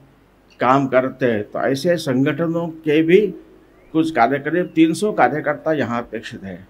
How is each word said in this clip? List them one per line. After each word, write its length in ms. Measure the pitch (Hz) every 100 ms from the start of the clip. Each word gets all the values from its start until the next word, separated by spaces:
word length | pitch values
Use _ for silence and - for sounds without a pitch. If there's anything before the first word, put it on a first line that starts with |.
| _ _ _ _ _ -
काम 260 | 123 139 131
करते 400 | 127 131 131 127
हैं। 160 | 107
तो 160 | 104 -
ऐसे 360 | 95 135 175 170
संगठनों 680 | 147 127 143 147 165 170 170
के 320 | - 156 151
भी 180 | 160 190 208 - - - _ _ _
कुछ 160 | 160 160
कार्य, 280 | 120 117 139
करीब 340 | 143 165 180
तीन 200 | 160 165
सौ 180 | 170 208
कार्यकर्ता 600 | 175 123 147 147 147 160
यहाँ 260 | 151 113 120
अपेक्षित 440 | 120 113 - 110
हैं। 220 | 98 90